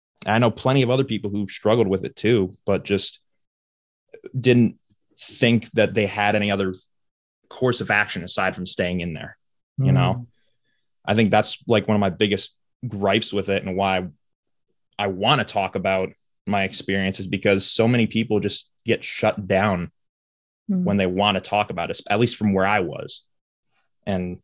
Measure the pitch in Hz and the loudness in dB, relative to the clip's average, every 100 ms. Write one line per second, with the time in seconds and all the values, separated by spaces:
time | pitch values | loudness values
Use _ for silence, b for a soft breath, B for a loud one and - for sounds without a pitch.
0 | _ _ - 113 120 - 131 139 123 131 | _ _ 0 2 2 2 2 2 2 0
1 | 135 107 101 101 98 - 107 117 98 95 | 0 -4 -4 -4 -6 -2 2 4 2 0
2 | - - 104 117 90 - - 92 - 98 | -4 -2 2 2 0 -4 -2 -2 0 -2
3 | - - _ _ _ _ _ _ _ _ | -2 -10 _ _ _ _ _ _ _ _
4 | _ - - 127 123 123 113 - _ _ | _ -20 -10 0 4 6 4 0 _ _
5 | _ - - - 117 117 - 113 101 104 | _ -20 -18 0 2 2 2 2 2 2
6 | 98 107 104 107 104 98 95 92 _ _ | 0 0 0 2 0 0 -2 -6 _ _
7 | _ _ _ _ _ - 127 120 104 104 | _ _ _ _ _ -2 0 0 0 0
8 | 104 92 87 - 95 90 90 - 90 90 | 0 -4 -6 -2 -2 -4 -6 -4 -2 -2
9 | 85 80 - - _ _ _ - 131 135 | -4 -8 -12 -18 _ _ _ -2 2 4
10 | 127 123 120 _ _ _ _ _ _ _ | 2 -2 -8 _ _ _ _ _ _ _
11 | - 107 104 107 - - - 107 107 104 | 0 2 4 4 2 -6 0 2 2 0
12 | 98 82 104 98 - - _ _ 117 101 | 0 0 0 0 -4 -12 _ _ -10 -2
13 | 98 110 - 98 95 98 95 92 98 92 | 0 0 0 -4 -2 -4 -4 -2 -2 -2
14 | 90 - _ _ _ _ _ _ _ - | -6 -14 _ _ _ _ _ _ _ -6
15 | 101 92 110 143 - 104 95 104 95 95 | -6 -2 0 0 0 -4 -4 -2 -2 0
16 | 95 - _ _ - 101 95 - - 98 | -2 -8 _ _ -4 -2 -2 -4 -4 -2
17 | 95 98 95 98 104 98 - - 113 120 | -2 -4 -6 -2 2 2 0 2 2 2
18 | 110 113 113 104 101 - - _ - - | 2 0 0 0 -2 -6 -10 _ -2 -2
19 | - - 107 104 95 95 104 90 85 - | -4 -2 -2 -2 -2 2 2 0 -4 -12
20 | _ _ _ _ _ _ - 185 175 101 | _ _ _ _ _ _ -4 0 2 2
21 | 92 92 104 95 - 104 101 87 82 - | 2 2 2 0 0 -2 -2 -4 -6 -6
22 | - 104 123 - 107 95 98 104 82 67 | -2 0 0 0 0 2 2 2 -2 -6
23 | - - - _ _ _ _ _ _ _ | -12 -14 -18 _ _ _ _ _ _ _
24 | 104 95 90 90 | -6 -4 -4 -8